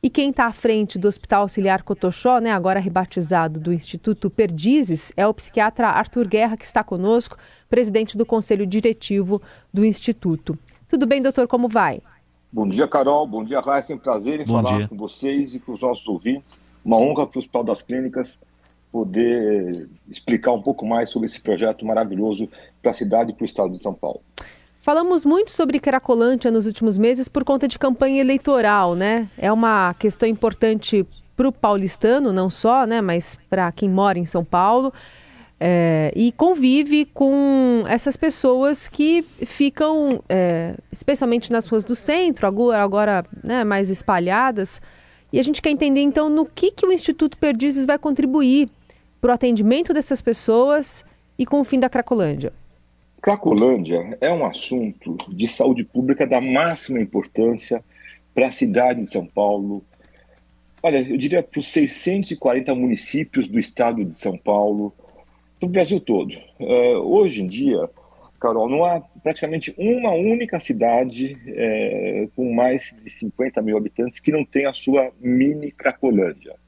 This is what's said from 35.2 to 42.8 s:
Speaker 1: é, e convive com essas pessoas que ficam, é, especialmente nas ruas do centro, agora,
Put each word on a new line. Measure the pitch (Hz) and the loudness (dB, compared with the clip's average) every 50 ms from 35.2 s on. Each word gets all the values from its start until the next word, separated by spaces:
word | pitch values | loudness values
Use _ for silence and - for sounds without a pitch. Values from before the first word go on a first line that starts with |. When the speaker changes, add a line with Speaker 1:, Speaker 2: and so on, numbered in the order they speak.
| - - - - - _ _ _ | -20 -20 -20 -20 -20 _ _ _
Speaker 1:
é, | 160 175 180 175 170 165 160 156 156 147 - | 0 2 2 4 4 4 2 2 0 0 0
e | - 220 240 233 | 2 0 0 2
convive | - 302 349 370 320 254 254 254 285 302 285 294 302 302 | 2 2 2 4 4 4 4 4 4 2 2 2 0 0
com | - _ - 277 269 269 285 277 277 269 269 262 247 240 233 208 - | 0 _ 0 2 2 4 2 2 2 4 4 4 4 2 2 2 0
essas | 220 240 - 285 254 | -2 0 0 -2 -4
pessoas | - - 320 302 - - 262 247 254 269 285 294 269 - | 0 -2 -2 -2 2 2 2 2 4 2 0 0 -2 -6
que | - - - 294 311 330 339 320 - - - - | -16 -4 0 2 2 2 2 0 -2 -10 -12 -12
ficam, | - - - 285 277 277 - 311 302 311 311 294 285 254 - - _ | -12 -2 0 0 0 2 0 0 2 2 2 2 0 0 -2 -2 _
é, | - 190 180 175 170 165 165 170 185 - - _ - | 0 2 2 2 0 -2 -2 -6 -8 -12 -14 _ -20
especialmente | - - - 285 - 277 247 233 233 226 - | -6 -2 -2 0 0 2 0 0 0 0 0
nas | 233 226 226 | -2 -2 0
ruas | - 233 220 202 | 0 -2 -2 0
do | - 240 | -2 -6
centro, | - - - 294 339 370 349 269 - - | -4 -2 0 0 2 2 0 0 0 0
agora, | 196 196 202 240 240 226 208 | -2 0 2 2 2 2 2